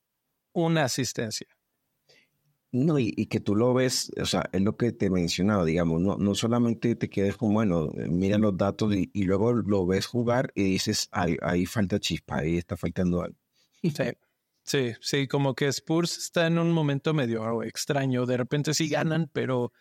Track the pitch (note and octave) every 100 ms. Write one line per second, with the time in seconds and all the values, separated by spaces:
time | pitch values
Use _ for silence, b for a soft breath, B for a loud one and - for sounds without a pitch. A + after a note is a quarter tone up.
0 | _ _ _ _ _ F#3 E3 E3 C3+ -
1 | B2 - A2+ - - _ _ _ _ _
2 | _ b b _ _ _ - B2 D#3 D3
3 | A2 - G#2+ - - G#2 B2 B2+ C3 -
4 | - - E2+ F#2+ - F#2 G2 G#2+ A#2+ -
5 | G2 F#2 E2+ - F#2+ G#2 E2 E2 E2+ E2
6 | F#2+ D#2+ G2+ G2+ A#2 A#2+ A#2+ A2 A#2+ A2
7 | G#2 - G2 G2+ A2 G#2 A2 E2+ D2+ G1+
8 | G#1+ F2 G2 G#2 G#2+ F#2 G2+ G2 A2 G2+
9 | E2+ G#2 F#2 F#2+ A2+ A#2+ G2 G2+ F2+ F#2+
10 | - A#2+ A#2 A#2+ C3+ - G2 F#2+ - G#2
11 | - - F2 D#2+ D#2+ F2 F#2 A#2 F#2 G#2
12 | - E2 - C2+ D2+ E2+ - G2+ E2+ E2+
13 | F2+ F2 E2+ - _ b b b F3 C#3+
14 | B2 - _ _ _ _ - C#3+ B2 A2
15 | - C#3+ C3+ C#3+ C#3 B2+ C#3+ C3 - D#3+
16 | E3+ - - - E3 E3+ E3+ E3 D3 C#3
17 | - D#3 A#2+ A2+ A2 A#2 A2+ - - C#3
18 | C3+ B2 B2+ B2+ B2+ D3 C#3+ D3 D#3+ D3
19 | D#3 D#3+ D#3+ C#3 A#2+ B2+ A#2+ _